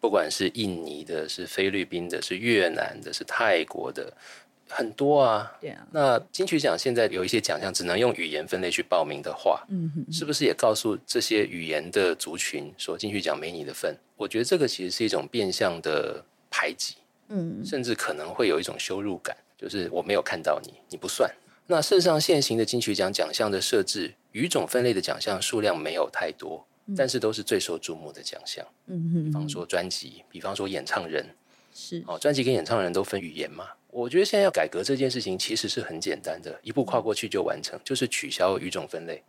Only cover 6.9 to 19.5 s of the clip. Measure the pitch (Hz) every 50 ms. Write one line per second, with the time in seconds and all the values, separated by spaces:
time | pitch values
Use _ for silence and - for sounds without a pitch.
6.9 | 123 117 113 104 - 92 92 95 - 113 101 - 80 76 - 98 90 - - 87
7.9 | 87 98 117 123 113 - 87 78 76 73 78 - - 92 92 90 82 - 87 -
8.9 | - 87 80 73 76 71 71 - 78 - - 98 78 - - - 202 180 165 165
9.9 | 143 160 143 - 160 160 165 147 147 - 147 117 - - - 117 110 107 - 113
10.9 | 104 - - - - - - - 110 107 104 - 80 87 82 80 78 76 76 87
11.9 | 90 104 95 90 80 - - - 78 87 - - - 73 71 73 76 - - -
12.9 | 82 82 - 104 101 101 90 80 76 73 76 80 87 85 76 67 67 - - 85
13.9 | 76 - _ _ _ _ 107 98 - 110 120 - 196 175 147 120 - - 92 90
14.9 | 90 - 117 107 - 87 73 - - 120 104 95 92 - 113 95 85 82 80 78
15.9 | 78 73 71 71 73 - - _ _ _ _ _ - - - - - - - -
16.9 | - - _ _ _ _ _ _ 214 196 170 165 - - - - - 139 123 120
17.9 | 117 - - - 78 73 76 80 - - 123 101 82 76 - - - - - -
18.9 | 95 98 101 104 95 85 _ - - - _ _